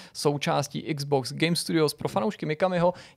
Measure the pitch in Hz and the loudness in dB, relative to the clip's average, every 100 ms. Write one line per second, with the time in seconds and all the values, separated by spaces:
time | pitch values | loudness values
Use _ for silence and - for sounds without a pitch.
0 | - - 151 143 165 147 139 151 117 147 | -16 -2 0 0 0 0 -2 -4 -4 -4
1 | 143 143 123 139 160 170 - 165 151 - | 0 0 0 -2 0 0 0 2 2 0
2 | - - 214 - 151 151 185 180 175 175 | -4 -2 -2 -2 -4 0 2 4 2 0
3 | - | -8